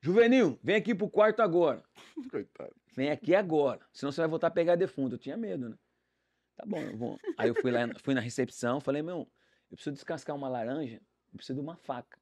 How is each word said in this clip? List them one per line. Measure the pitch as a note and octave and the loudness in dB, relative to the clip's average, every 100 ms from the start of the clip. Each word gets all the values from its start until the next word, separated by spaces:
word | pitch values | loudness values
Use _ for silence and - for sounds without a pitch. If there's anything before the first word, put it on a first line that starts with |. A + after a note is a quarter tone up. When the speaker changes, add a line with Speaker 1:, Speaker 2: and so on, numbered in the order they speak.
Speaker 1:
"Juvenil, | - G3 A#3 C4 G3 A#2 | 4 6 8 8 6 2
vem | C#3+ G#3 | 0 0
aqui | G3+ | 2
pro | G#3 G#3 | -2 0
quarto | - G#3+ G#3+ | 4 4 4
agora." | G#3+ E3+ E3 A#2 _ - - - B3+ | 2 4 4 2 _ -20 -18 -14 -10
Speaker 2:
Coitado. | C#3 G2+ - - _ _ | -10 -10 -14 -16 _ _
Speaker 1:
"Vem | - C#3 | -4 -2
aqui | D3+ A#2 | -2 2
agora, | F#3 F#3+ D#3 C#3 G#2 _ | 2 4 2 2 -2 _
senão | - C#3 | -10 -8
você | E3+ | -2
vai | D#3+ | -2
voltar | D#3+ E3 | 0 0
a | |
pegar | E3+ E3+ F3 | 2 2 4
defunto." | C3+ - C3+ A#2+ | 2 -2 -4 -4
Eu | |
tinha | - F#3 | -8 -8
medo, | - D#3+ A#2+ | -6 -6 -8
né? | G#2+ _ _ _ _ _ _ _ | -12 _ _ _ _ _ _ _
Tá | _ | _
bom, | - E3+ | -8 -8
eu | - G#2+ | -8 -8
vou. | A#2+ - G#4+ - | -8 -8 -10 -2
Aí | - | 0
eu | A#2+ | 0
fui | C3 | 0
lá, | A#2+ A#2+ - | 0 -2 -6
fui | - | -2
na | C3 | -2
recepção, | A#2+ - B2 - A#2+ C3 | -2 -4 -4 -2 -2 -2
falei, | C#3+ C#3+ | -2 -4
"Meu, | D#3+ F3 - _ _ _ _ | -4 -8 -10 _ _ _ _
eu | - | -10
preciso | - | -10
descascar | C#3 - E3 - C#3+ | -10 -8 -8 -6 -6
uma | C#3 | -4
laranja, | B2+ A2+ C#3+ C3+ A2+ _ _ _ | -4 -4 -4 -6 -10 _ _ _
eu | - | -20
preciso | - C3+ | -8 -8
de | |
uma | D3 E3+ | -8 -10
faca." | - B2 - - | -10 -10 -10 -20